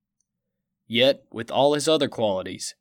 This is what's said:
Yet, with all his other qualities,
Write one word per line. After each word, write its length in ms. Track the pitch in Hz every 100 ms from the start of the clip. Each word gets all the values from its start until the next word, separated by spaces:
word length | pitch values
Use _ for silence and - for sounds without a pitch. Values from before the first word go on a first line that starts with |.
| _ _ _ _ _ _ _ _ -
Yet, 380 | 113 131 - _
with 200 | 110 113
all 220 | 107 139
his 160 | 147 143
other 180 | 156 135
qualities, 680 | - 107 95 90 101 - -